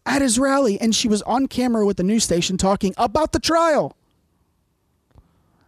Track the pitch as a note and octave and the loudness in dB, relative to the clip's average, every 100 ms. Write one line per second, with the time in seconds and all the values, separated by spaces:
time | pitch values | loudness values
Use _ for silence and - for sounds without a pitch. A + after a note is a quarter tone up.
0 | - C#4 C4+ A3 C4+ C#4 C4 G3+ A3+ G3+ | -4 0 0 2 2 2 0 0 0 0
1 | A3+ G#3 - A#3+ C4+ - B3 A3+ G3+ F#3+ | 0 0 0 -2 -2 -2 -2 0 0 0
2 | F3+ A3+ - E3+ E3+ F#3 F#3+ G3 F#3+ - | 0 0 0 0 0 0 0 0 -2 -2
3 | - D4+ D#4 D#4 - E4 E4+ C4+ C#3+ - | -2 0 0 -2 0 2 2 2 -2 -8
4 | _ _ _ _ _ _ _ _ _ _ | _ _ _ _ _ _ _ _ _ _
5 | _ - _ _ _ _ | _ -20 _ _ _ _